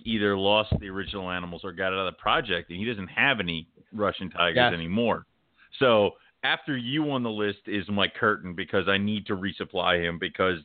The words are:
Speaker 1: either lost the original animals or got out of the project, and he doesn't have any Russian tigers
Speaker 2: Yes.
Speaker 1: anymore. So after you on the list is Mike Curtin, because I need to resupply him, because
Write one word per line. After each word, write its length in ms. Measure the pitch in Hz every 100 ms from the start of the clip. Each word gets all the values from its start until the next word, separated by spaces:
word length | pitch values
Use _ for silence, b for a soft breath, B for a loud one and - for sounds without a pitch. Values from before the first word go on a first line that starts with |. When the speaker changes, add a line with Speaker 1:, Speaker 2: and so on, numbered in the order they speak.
Speaker 1:
either 340 | 113 110 104 98
lost 360 | 98 107 107 -
the 80 | 101
original 420 | 95 92 101 92
animals 300 | 90 87 82
or 80 | 98
got 160 | 87 95
out 180 | 95 92
of 80 |
the 40 | 82
project, 480 | 104 143 120 87 82
and 80 | 87
he 80 | 113
doesn't 220 | 104 90
have 320 | - 135 117
any 280 | 90 82 80 _ _
Russian 380 | 110 101 - 92
tigers 280 | - 85 85
Speaker 2:
Yes. 160 | 120
Speaker 1:
anymore. 520 | 85 82 101 117 82 - _ _ b b -
So 320 | 131 110 98 b b _
after 340 | 131 160 - 131
you 320 | 120 147 147
on 120 | 135
the 80 | 117
list 300 | 107 104 98 -
is 180 | 101 95
Mike 240 | 101 92
Curtin, 400 | - 110 104 92
because 340 | 85 92 101 90
I 120 | 98
need 260 | 101 107 -
to 100 | 98
resupply 720 | 95 - 92 92 90 87 85
him, 120 | 85
because 400 | 90 - 92 87